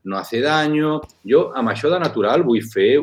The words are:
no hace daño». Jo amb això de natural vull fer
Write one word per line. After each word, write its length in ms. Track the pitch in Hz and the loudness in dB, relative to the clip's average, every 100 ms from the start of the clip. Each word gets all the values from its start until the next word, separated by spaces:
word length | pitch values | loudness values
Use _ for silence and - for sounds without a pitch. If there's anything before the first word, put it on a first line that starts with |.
no 120 | 190 95 | -8 -8
hace 240 | - 113 | -6 -4
daño». 600 | 143 156 151 151 156 151 - _ | 0 0 0 0 0 -2 -8 _
Jo 280 | 98 151 180 | 0 2 2
amb 140 | 127 113 | -2 -4
això 220 | 104 151 | -2 0
de 80 | 180 | 0
natural 440 | 101 113 104 151 | -2 0 0 2
vull 180 | 147 113 | 2 0
fer 360 | 110 98 104 143 | 0 2 4 2